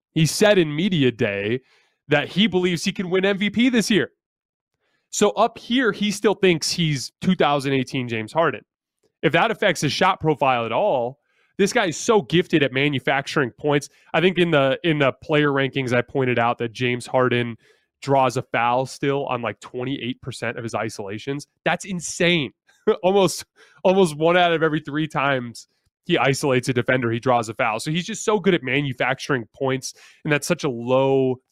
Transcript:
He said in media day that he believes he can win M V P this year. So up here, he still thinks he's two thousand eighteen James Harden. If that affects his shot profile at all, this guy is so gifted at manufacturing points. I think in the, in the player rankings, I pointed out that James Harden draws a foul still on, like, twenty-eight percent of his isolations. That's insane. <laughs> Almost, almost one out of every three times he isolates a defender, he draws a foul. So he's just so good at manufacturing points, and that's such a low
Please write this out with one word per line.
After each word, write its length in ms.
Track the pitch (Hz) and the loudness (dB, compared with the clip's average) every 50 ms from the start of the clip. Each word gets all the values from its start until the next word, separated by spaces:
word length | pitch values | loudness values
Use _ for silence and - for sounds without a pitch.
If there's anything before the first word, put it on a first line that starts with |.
| _ _ _ | _ _ _
He 100 | 156 165 | 0 0
said 320 | 143 - - 208 208 208 | 0 2 2 4 4 6
in 180 | 190 170 151 147 | 4 4 2 0
media 380 | 151 180 214 185 160 135 127 117 | -2 -2 0 0 2 2 2 2
day 480 | 104 120 107 101 101 101 104 117 127 - _ _ _ _ _ _ _ _ - | 0 -2 -2 -2 -4 -4 -4 -4 -4 -6 _ _ _ _ _ _ _ _ 0
that 200 | 147 147 139 117 | 0 0 0 -2
he 180 | - 170 208 | 0 0 0
believes 360 | 226 170 185 180 185 180 156 - | 2 2 0 0 0 -2 -2 -4
he 100 | 196 175 | -4 -4
can 180 | - 196 175 | -4 -4 -2
win 160 | 175 190 185 | -2 0 0
M 100 | 196 202 | 0 0
V 140 | 185 208 208 | 0 -2 -2
P 180 | 208 208 240 262 | 0 0 0 2
this 220 | 240 240 185 - | 2 0 0 2
year. 200 | 220 180 123 - _ _ _ _ _ _ _ _ _ _ _ _ _ _ _ _ _ _ _ _ | 2 0 0 -2 _ _ _ _ _ _ _ _ _ _ _ _ _ _ _ _ _ _ _ _
So 200 | - - 202 208 | -2 0 0 2
up 280 | - - 208 233 - - | 2 2 0 0 0 -6
here, 340 | - - 233 262 269 220 185 | -8 -4 -2 0 0 0 0
he 180 | - 208 208 | 0 -2 -4
still 240 | 190 - - 220 190 | -4 0 0 0 0
thinks 380 | - - 190 175 151 - - - | 2 2 2 2 2 0 -4 -2
he's 400 | - 170 156 147 131 - - - _ | -2 0 0 -2 -2 -4 -10 -12 _
two 160 | - 185 180 | -2 -2 0
thousand 360 | - 175 147 143 147 131 143 135 | 2 2 2 2 0 0 0 0
eighteen 340 | 135 127 - - 139 123 120 | 0 -2 -2 -4 -6 -6 -4
James 240 | 117 110 110 110 - | -6 -6 -6 -4 -2
Harden. 320 | 156 165 156 120 107 - _ _ _ _ _ _ _ _ _ _ _ - | 0 0 0 -2 -4 -10 _ _ _ _ _ _ _ _ _ _ _ -2
If 100 | 165 135 | 0 2
that 200 | 165 190 - 220 | 2 2 0 0
affects 280 | - - 202 170 - | 0 0 0 0 0
his 120 | - 143 - | -2 -2 0
shot 260 | - 185 185 190 - | 2 2 2 2 0
profile 480 | - 156 151 - 147 131 131 120 117 | 0 -2 0 2 2 2 2 2 0
at 60 | 113 113 | -2 -2
all, 480 | 135 196 208 165 131 117 123 139 - _ _ _ _ _ _ _ - | 0 0 0 0 0 -2 -4 -8 -12 _ _ _ _ _ _ _ 0
this 140 | 196 196 - | 0 0 2
guy 140 | 240 214 | 0 0
is 100 | 180 143 | 0 -2
so 260 | - - - 233 208 - | -2 0 2 2 2 2
gifted 400 | - - 170 175 - - 156 139 | 2 2 0 2 2 2 2 2
at 100 | 131 127 | 2 0
manufacturing 800 | 135 139 147 147 127 - - 139 139 139 - - 160 139 117 | 0 0 0 0 -2 -2 0 0 0 -2 -2 -2 0 0 0
points. 380 | - - - 147 143 147 - - _ _ _ _ - | -2 -4 -2 0 0 0 0 -4 _ _ _ _ 0
I 80 | - | 2
think 180 | 160 190 175 165 | 2 2 2 2
in 120 | 180 170 | 2 4
the, 280 | 160 143 135 135 131 - - | 4 4 4 2 0 0 0
in 140 | 175 160 147 | 0 0 2
the 140 | 143 131 120 | 2 0 0
player 380 | - - - 160 147 151 147 | -2 -4 -2 2 2 2 2
rankings, 420 | 135 139 135 131 131 139 131 123 120 | 2 0 0 -2 -2 -4 -2 0 0
I 100 | 123 - | 0 0
pointed 360 | - - 143 131 127 123 117 | -2 -2 -2 0 0 2 2
out 200 | 117 117 120 - | 0 0 0 -2
that 140 | 120 120 107 | -4 -6 -4
James 340 | 104 127 123 123 123 117 | -4 -4 -2 -2 -4 -6
Harden 500 | - - 131 127 127 120 120 120 120 113 - _ _ _ _ _ _ _ _ - | -2 0 0 2 2 2 0 -2 -4 -6 -12 _ _ _ _ _ _ _ _ -4
draws 340 | 135 139 139 131 127 117 | 0 2 2 2 2 0
a 60 | 131 - | -2 -6
foul 420 | - - 123 117 120 120 127 131 | -4 -2 0 0 0 0 0 -2
still 420 | 131 - - - 139 139 139 139 | -4 -8 -6 -4 -2 -2 -2 -4
on, 140 | - 127 120 | -4 -6 -4
like, 180 | 120 110 104 - | -4 -6 -8 -8
twenty-eight 600 | - - - 123 123 127 139 - 120 117 127 - | -12 -14 -10 -8 -8 -8 -8 -8 -8 -10 -10 -10
percent 380 | - - 117 - - 113 120 123 | -12 -14 -12 -8 -8 -8 -8 -8
of 40 | 117 | -8
his 120 | 113 107 | -8 -6
isolations. 720 | 107 110 113 - - 104 98 104 110 - 135 139 147 - - _ _ _ | -6 -6 -6 -8 -10 -12 -10 -12 -10 -10 -10 -10 -10 -12 -14 _ _ _
That's 200 | 160 165 180 - | -4 -4 -4 -6
insane. 680 | 190 196 175 151 - - - 175 170 175 170 139 104 - _ _ _ _ | -8 -8 -8 -8 -10 -4 -2 0 2 2 0 -2 -4 -8 _ _ _ _
<laughs> 260 | _ _ - 208 - - | _ _ 0 0 2 0
Almost, 420 | 180 196 202 190 170 - - - - _ _ - _ _ _ - | 2 4 4 4 4 2 -4 -10 -16 _ _ -20 _ _ _ 0
almost 340 | 196 185 196 190 165 151 | 2 4 4 4 2 2
one 200 | 147 156 170 175 | 0 2 2 4
out 160 | 180 175 175 170 | 4 4 4 2
of 100 | 160 156 | 2 2
every 160 | 160 151 160 | 0 0 -2
three 280 | 156 - 139 151 160 156 | -4 -4 -4 -4 -4 -4
times 580 | - 151 135 143 139 131 120 120 113 - - _ _ _ _ _ _ _ _ | -2 -2 0 0 0 -2 -4 -6 -12 -16 -20 _ _ _ _ _ _ _ _
he 120 | - 170 - | -2 0 2
isolates 500 | 120 135 139 - - 147 127 127 123 - | 2 2 0 0 0 2 2 2 0 0
a 40 | 131 | 0
defender, 380 | 123 117 - 131 131 123 113 | 0 0 2 0 0 0 -2
he 80 | 113 120 | -2 -2
draws 300 | - 131 123 120 113 107 | 0 2 2 2 0 -2
a 60 | 110 | -4
foul. 260 | - 135 117 107 113 | -4 -2 -2 -2 -4
So 100 | - 160 | -4 -4
he's 160 | 156 175 170 | -4 -4 -6
just 180 | - 220 - - | -6 -10 -6 -2
so 140 | - 214 214 | 0 0 2
good 160 | 160 196 180 | 2 2 2
at 80 | 160 131 | 2 2
manufacturing 880 | 127 123 143 147 139 120 - 139 123 131 - - - 147 127 110 - _ | 0 -2 0 0 -2 -2 -2 -2 -2 -2 -2 -2 -2 -2 -2 -2 -6 _
points, 400 | - 139 131 131 131 - - - - - - _ _ - | -4 -2 -2 -2 -4 -6 -10 -14 -16 -20 -20 _ _ -2
and 100 | 160 147 | 0 0
that's 140 | 143 - | 0 0
such 160 | - 180 - - | -2 -2 -2 -2
a 60 | 151 | -4
low 720 | 123 117 117 123 127 131 135 135 135 135 131 131 127 - _ _ | -4 -4 -2 0 2 2 4 4 2 2 2 0 -2 -4 _ _